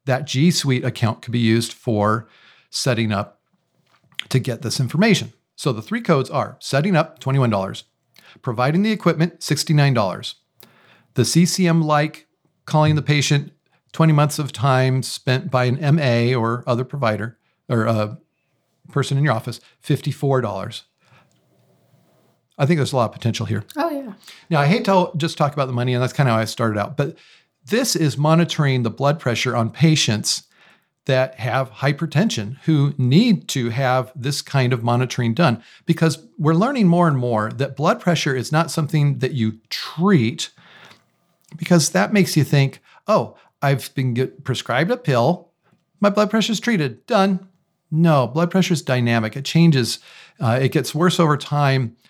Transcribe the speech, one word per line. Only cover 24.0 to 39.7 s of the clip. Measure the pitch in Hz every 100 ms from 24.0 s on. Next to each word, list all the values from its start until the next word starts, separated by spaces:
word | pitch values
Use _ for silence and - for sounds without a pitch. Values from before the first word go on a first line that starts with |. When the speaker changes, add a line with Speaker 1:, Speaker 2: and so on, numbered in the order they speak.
| 254 - - - -
Speaker 1:
Now, | 156
I | 143
hate | 226 -
to | 190 175 147
just | 160 -
talk | 147
about | 147 131
the |
money, | 123 123
and | 123
that's | 123
kinda | - 135
how | 113
I |
started | 110 - 117 104
out, | 101 139
but | 143 - _ _ _ _
this | 127 226 262 165
is | 151 123
monitoring | 151 165 170 - 143 127
the | 113
blood | - 139 156
pressure | 127 113 131 117
on | 113
patients | - 160 156 - 110 - - _ _ _ _ _ _
that | - 131 131 -
have | 117 123 127
hypertension | - 139 147 165 - 220 - 104 139
who | - 156 143 143
need | 123 151 247 190 -
to | 139 120
have | 117 127 127 127 143
this | 127 143
kind | - 143 123
of | 123
monitoring | 117 120 123 - 117
done, | 113 165 110 - - -
because | 160 165 - - -
we're | 151
learning | 165 240 269 185
more | 170 170
and | 135
more | 123 110 107
that | 120 135 127
blood | 160 170
pressure | 180 156 156
is | 131 113
not | 156 160
something | - 143 156 143 127
that | 127
you | 135 110 107 -